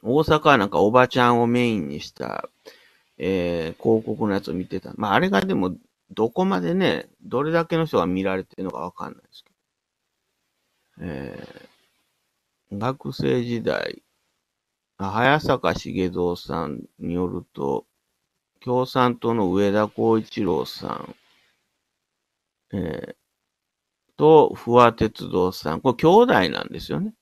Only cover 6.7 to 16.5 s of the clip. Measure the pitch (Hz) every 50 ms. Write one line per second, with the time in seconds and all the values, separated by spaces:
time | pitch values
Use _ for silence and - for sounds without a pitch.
6.7 | 170 190 185 143 85 - - _ _ _ - - - 123 143 156 165 170 165 160
7.7 | 170 160 165 151 - 110 85 87 92 92 95 98 95 95 90 _ _ - 95 92
8.7 | - 62 78 90 - - - - - - _ _ _ - _ _ _ _ _ _
9.7 | _ _ _ _ _ _ _ _ _ _ _ _ _ _ _ _ _ _ _ _
10.7 | _ _ _ _ _ - - 90 78 67 69 62 50 - - - - - - -
11.7 | _ _ _ _ _ _ _ _ _ _ _ _ _ _ _ _ _ _ _ _
12.7 | 101 101 110 123 131 139 - 139 131 - 151 135 131 127 117 120 120 117 - -
13.7 | 67 50 50 50 - - _ _ _ _ _ _ _ _ _ _ _ _ _ _
14.7 | _ _ _ _ _ _ 95 95 95 110 120 131 143 156 - - 139 - - 87
15.7 | 82 - - - 90 95 92 90 90 90 87 87 87 - - -